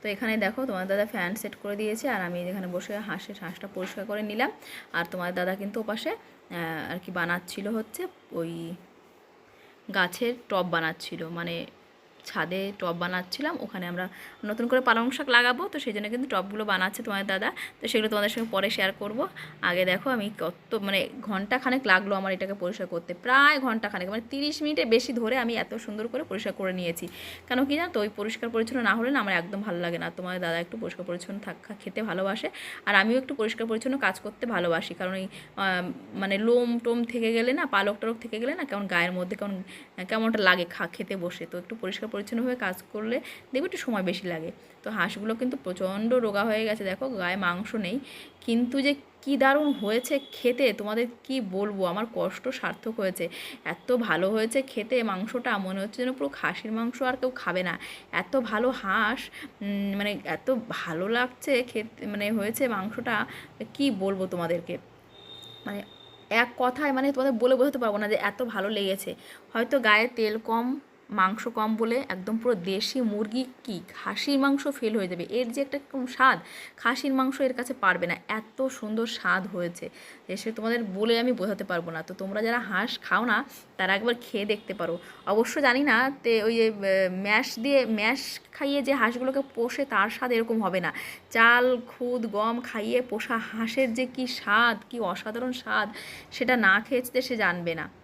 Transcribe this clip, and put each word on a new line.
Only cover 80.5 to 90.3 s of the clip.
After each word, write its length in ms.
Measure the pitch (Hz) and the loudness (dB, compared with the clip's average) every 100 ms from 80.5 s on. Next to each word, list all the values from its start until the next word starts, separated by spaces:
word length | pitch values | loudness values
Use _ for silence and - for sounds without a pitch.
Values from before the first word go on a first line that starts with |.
তোমাদের 320 | 220 220 233 | -4 -2 -2
বলে 360 | 220 185 220 233 | -2 0 2 4
আমি 120 | 247 | 4
বোঝাতে 320 | 226 190 202 | 2 0 -2
পারবো 280 | 190 180 170 | -2 -2 -2
না। 100 | 165 | -8
তো 120 | 160 | -8
তোমরা 280 | 185 190 202 | -8 -4 -2
যারা 180 | 226 240 | 0 0
হাঁস 400 | 196 190 220 - | 0 -2 -2 -4
খাও 260 | - 185 240 | 0 2 4
না 200 | 214 285 - - - | 2 0 -12 -20 -4
তারা 180 | 185 196 | 2 2
একবার 200 | 226 247 | 2 -2
খেয়ে 240 | - 214 202 | -4 -6 -6
দেখতে 280 | 208 - | -8 -10
পারো। 240 | 190 165 170 - - - | -6 -4 -4 -8 -12 0
অবশ্য 360 | 208 233 - | 4 4 4
জানি 220 | 269 247 | 4 6
না 280 | 294 226 262 277 | 6 6 4 0
তে 200 | 233 226 | 2 4
ওই 120 | 208 233 | 4 4
যে, 120 | 220 | 4
আহ, 140 | 208 196 190 190 | 4 2 4 4
ম্যাশ 480 | 185 202 214 254 - | 2 2 4 2 -2
দিয়ে, 260 | 240 277 247 | 4 4 4
ম্যাশ 540 | 220 214 269 - - - | 2 2 0 -4 -10 -14
খাইয়ে 280 | - 277 285 | -6 0 0
যে 120 | 262 | 2
হাঁসগুলোকে 480 | 269 226 240 254 269 269 - | 4 4 2 0 0 -2 -2
পোষে 300 | 233 247 277 | -2 -2 0
তার 240 | 214 202 | 2 2
স্বাদ 220 | 220 254 | 2 0